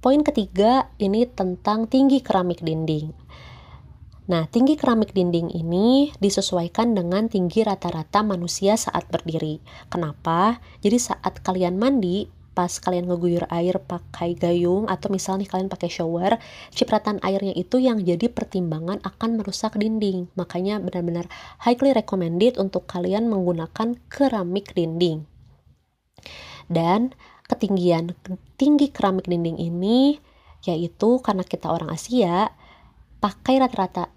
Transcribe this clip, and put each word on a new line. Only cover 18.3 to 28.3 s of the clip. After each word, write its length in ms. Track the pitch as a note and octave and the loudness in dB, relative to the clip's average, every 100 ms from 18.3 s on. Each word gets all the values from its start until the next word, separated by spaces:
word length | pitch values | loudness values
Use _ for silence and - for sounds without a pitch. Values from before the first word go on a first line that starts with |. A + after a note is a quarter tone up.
| - - F#3+ F3 D#3 E3 G#3 F#3+ | -2 -4 -4 -4 -4 -6 -6 -8
akan 320 | - A3+ A3+ | -6 -4 -2
merusak 400 | G3+ - A3 G#3+ | -4 -4 -4 -2
dinding. 500 | G#3+ A3 G#3 F#3 F3+ | -2 0 -2 -2 -6
Makanya 480 | - F3 F3 F#3 G#3+ | -8 -6 -4 -2 -2
benar-benar 480 | F3+ F3+ E3+ E3+ E3+ - - - | -4 -4 -2 -4 -6 -12 -20 -4
highly 320 | - A#3+ C#4 | 0 2 4
recommended 640 | B3 - F#3+ E3+ E3+ A3+ B3 | 2 0 -2 0 2 2 2
untuk 320 | G3 F#3+ - | -2 -2 -6
kalian 400 | F3+ F3+ G3+ A#3 | -6 -2 0 0
menggunakan 680 | G3+ F3 E3+ D#3+ - A3+ A#3+ - | 0 0 -2 -6 -4 -4 -4 -12
keramik 640 | - C#4 A3+ F3 F#3 G3 | 0 0 0 -2 -4 -4
dinding. 500 | - E3 E3 F3 D#3 D3+ - - _ _ _ _ _ _ _ - - - - - | -2 -2 2 0 0 -8 -20 -20 _ _ _ _ _ _ _ -20 -20 -20 -20 -4
Dan 480 | E3+ E3 G3 B3+ - - - _ | 0 2 2 0 -4 -20 -20 _
ketinggian, 720 | - G3+ G3 F3+ E3 E3+ F3+ - | -4 0 2 4 2 0 -10 -12